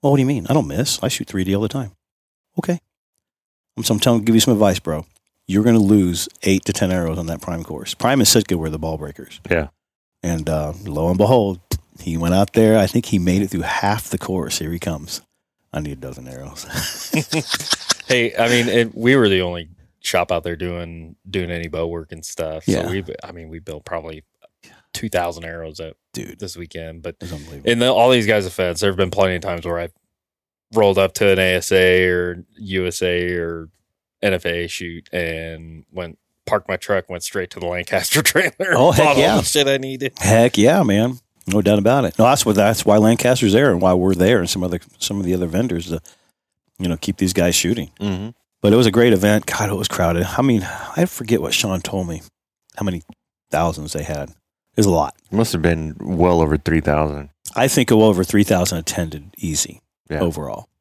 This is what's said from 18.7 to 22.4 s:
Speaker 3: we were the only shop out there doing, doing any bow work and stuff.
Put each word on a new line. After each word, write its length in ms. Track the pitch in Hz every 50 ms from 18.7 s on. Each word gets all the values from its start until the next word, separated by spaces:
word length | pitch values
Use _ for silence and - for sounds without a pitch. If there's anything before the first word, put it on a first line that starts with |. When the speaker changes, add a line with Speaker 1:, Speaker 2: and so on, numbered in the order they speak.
| 98 120 117 113 -
Speaker 3:
we 220 | - 113 120 135
were 140 | 139 117 104
the 120 | 98 92
only 280 | 92 87 87 87 82 82 87 _ _ _ _ _
shop 320 | - - - 92 87 - 90
out 100 | 85 82
there 140 | 87 85
doing, 580 | 80 90 90 87 87 87 85 85 82 82 80 - _ _ 98
doing 200 | 98 98 90 85
any 200 | 87 85 85 82
bow 180 | 73 80 82
work 240 | 85 85 85 80 _
and 140 | 85 82 80
stuff. 400 | - - -